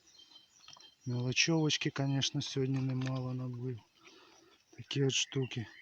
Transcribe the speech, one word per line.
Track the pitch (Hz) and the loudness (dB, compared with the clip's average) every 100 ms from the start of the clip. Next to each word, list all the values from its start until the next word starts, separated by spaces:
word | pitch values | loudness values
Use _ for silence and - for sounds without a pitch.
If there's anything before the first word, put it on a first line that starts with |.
| - - - - - - - - - _ 123 | -20 -20 -20 -20 -20 -20 -20 -20 -20 _ -6
Мелочевочки, | 123 123 123 - 165 151 - 151 | -2 0 4 4 4 4 2 0
конечно, | - 139 135 131 147 | 0 0 2 0 -2
сьогодні | - 139 131 135 | -2 0 0 2
немало | 131 131 131 131 127 | 0 0 -2 -2 -4
набив. | 127 127 120 127 117 - _ - - - - - - _ - | -4 -4 -6 -6 -8 -12 _ -20 -20 -20 -20 -20 -20 _ -18
Такі | - 139 | -4 2
от | 135 | 2
штуки. | 127 - 139 127 - 107 - | 2 -2 -2 -2 -4 -8 -10